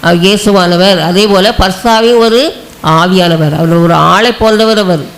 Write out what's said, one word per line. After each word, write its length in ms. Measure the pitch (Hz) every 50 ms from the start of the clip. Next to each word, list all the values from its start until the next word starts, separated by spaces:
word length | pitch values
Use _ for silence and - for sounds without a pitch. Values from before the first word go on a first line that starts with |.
| -
அஹ், 120 | 165 175 175
இயேசுவானவர், 760 | 170 190 208 196 - 208 202 196 180 175 175 175 180 196 196 170
அதே 260 | 156 165 180 190 214
போல 280 | 208 202 190 190 214 240 -
பர்சாவி 600 | 196 190 185 - - 240 226 220 226 233 240 233
ஒரு 340 | 226 226 220 240 277 330 - - - - - -
ஆவியானவர். 720 | - 156 160 160 170 185 185 185 180 175 165 160 156 147 147
அவர் 200 | 156 165 165 170
ஒரு 180 | 170 170 170 170
ஆளை 380 | 156 156 160 175 196 226 247
போன்றவர் 460 | 233 - 220 220 220 214 220 220 226 214
அவர். 260 | 202 185 175 151 135 - -